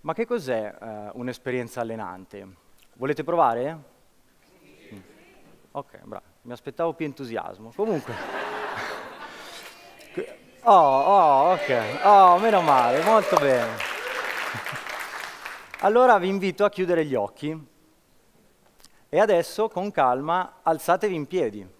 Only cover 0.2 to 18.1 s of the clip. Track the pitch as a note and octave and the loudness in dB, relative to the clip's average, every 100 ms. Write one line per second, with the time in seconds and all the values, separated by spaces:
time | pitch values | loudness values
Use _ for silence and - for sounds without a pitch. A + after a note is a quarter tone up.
0.2 | A#3 A#3+ C#3 A#2 G#2 - A2+ G#2+ G#2 A#2+ | -4 -4 -4 -4 -6 -12 -14 -14 -14 -10
1.2 | B2 A#2+ - B2 A#2+ - A#2 A2+ G2+ F#2 | -10 -10 -6 -6 -8 -8 -8 -8 -10 -14
2.2 | F#2+ G2+ G2 F#2 _ _ _ _ C3+ D3 | -16 -18 -20 -20 _ _ _ _ -6 -6
3.2 | D3+ E3+ C#3+ A#2 C3 D#3+ C#3 _ _ _ | -4 0 0 0 -6 -8 -18 _ _ _
4.2 | _ _ _ _ _ _ - G#2 F#2 _ | _ _ _ _ _ _ -20 -20 -20 _
5.2 | _ _ _ _ _ C#3 C#3 - - G2+ | _ _ _ _ _ -16 -16 -20 -18 -18
6.2 | _ _ A#2+ A#2+ - C3 E3+ D3+ D#3+ C3 | _ _ -20 -16 -16 -6 -6 -4 -8 -8
7.2 | C3 A2+ - F#2+ A2 - G#3+ F3 - A2+ | -10 -10 -10 -14 -20 -6 -4 -4 -6 -12
8.2 | - - - - - - - - - - | -10 -10 -10 -10 -10 -10 -10 -12 -16 -18
9.2 | - - - - - - - - - - | -18 -18 -20 -20 -20 -20 -20 -20 -14 -12
10.2 | - - _ _ A#3 G3 D3+ C3+ D3 G3+ | -12 -14 _ _ 6 8 8 4 4 6
11.2 | E3 C3+ D#3 F3+ - B2 G#2+ - G3 G3+ | 6 6 4 2 0 0 -2 0 6 8
12.2 | F#3 F3 A3 G3+ E3 C3 A#2+ C3 F3 A3 | 10 8 4 2 4 4 4 2 4 2
13.2 | - - C#3+ B2+ A#2 A2+ - - - - | 4 2 2 0 0 -6 -10 -10 -10 -8
14.2 | - - - - - - - - - - | -8 -8 -8 -10 -10 -12 -12 -12 -12 -14
15.2 | - - - - - - F#3+ A3 B3+ G#3+ | -14 -16 -16 -18 -20 -2 2 4 6 6
16.2 | F3+ G3 F#3+ F3 G3+ G3 F#3 F3 D#3 B2+ | 4 -2 -4 0 -2 0 -2 0 0 -2
17.2 | G2+ - D3 D#3+ C#3+ _ _ _ _ | -4 -6 -10 -10 -14 _ _ _ _